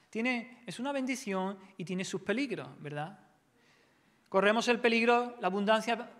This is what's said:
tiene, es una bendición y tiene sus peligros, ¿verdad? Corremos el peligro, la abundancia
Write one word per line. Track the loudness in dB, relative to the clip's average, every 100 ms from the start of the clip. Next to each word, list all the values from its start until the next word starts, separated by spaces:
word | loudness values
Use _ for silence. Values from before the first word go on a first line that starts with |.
| _
tiene, | -4 -2 -2 -6 -14 -14
es | -8
una | -4
bendición | -2 -2 -4 -2 -2 -2 -6 -14 -12
y |
tiene | -6 -4
sus | -4 -4
peligros, | 0 0 -2 -4 -8 -12
¿verdad? | -10 -8 -8 -12 _ _ _ _ _ _ _ _ _ _ _
Corremos | 4 4 4 2
el | 2
peligro, | 4 4 4 4 2 -4
la | -2
abundancia | 0 2 2 2 -4 -6